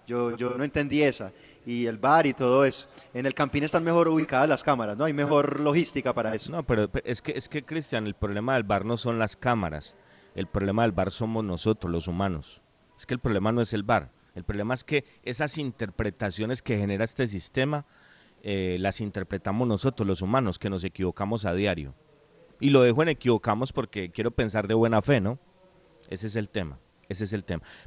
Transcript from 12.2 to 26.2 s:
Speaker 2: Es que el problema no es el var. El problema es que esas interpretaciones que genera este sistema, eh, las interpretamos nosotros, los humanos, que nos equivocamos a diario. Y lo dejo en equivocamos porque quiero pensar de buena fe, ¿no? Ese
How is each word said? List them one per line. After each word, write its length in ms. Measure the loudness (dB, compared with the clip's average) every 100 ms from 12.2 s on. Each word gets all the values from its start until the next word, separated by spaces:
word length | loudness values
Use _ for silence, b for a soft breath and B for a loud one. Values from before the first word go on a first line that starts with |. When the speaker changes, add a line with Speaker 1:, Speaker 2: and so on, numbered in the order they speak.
| -2 -4 -8 -20 _ _ _ -20
Speaker 2:
Es 80 | -8
que 80 |
el 60 | -4
problema 320 | 0 0 2
no 100 | 0
es 120 | 0
el 100 | -2
var. 240 | 0 0 0 -12 b
El 100 | -10
problema 300 | -6 -4 -4
es 100 | -4
que 200 | -2 -4 -4 b
esas 360 | -10 -4 -4 -4
interpretaciones 1040 | -6 -6 -8 -4 -4 -4 -6 -4 -4 -4
que 160 | -2 -2
genera 260 | 0 0 -2
este 220 | -2 -4
sistema, 580 | -4 -4 -2 0 -2 -8 b b b b _
eh, 360 | -4 -2 0 0
las 200 | -2 -2
interpretamos 680 | -6 -6 -6 -6 -2 0 0
nosotros, 400 | 0 0 0 -2
los 160 | 0
humanos, 340 | 0 0 0 -2
que 140 | -4
nos 120 | -4
equivocamos 640 | -6 -4 -4 -2 -4 -2 -2
a 80 |
diario. 400 | 0 0 0 -6 -14 _ _ _ _ -20 _
Y 120 | 6
lo 100 | 8
dejo 220 | 8 6
en 60 | 2
equivocamos 640 | 2 2 2 2 0 -2
porque 380 | -4 -6 -6 -6
quiero 220 | -2 -2
pensar 360 | 0 0 -2 2
de 60 |
buena 300 | 4 6 4
fe, 180 | 4 2
¿no? 160 | 2 -4 -10 _ -20 _ _ _ -12
Ese 160 | -10